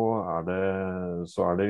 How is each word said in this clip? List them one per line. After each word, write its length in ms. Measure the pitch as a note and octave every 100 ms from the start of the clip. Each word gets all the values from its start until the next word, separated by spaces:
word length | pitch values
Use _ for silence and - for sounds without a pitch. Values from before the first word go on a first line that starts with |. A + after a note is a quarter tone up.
| A2+ A2+
er 220 | F2+ E2 E2+
det, 140 | F#2 F#2+ F#2+ F#2+ F#2 F2+ F2 F2
så 160 | - F2+
er 100 | F2+
det 80 | G2+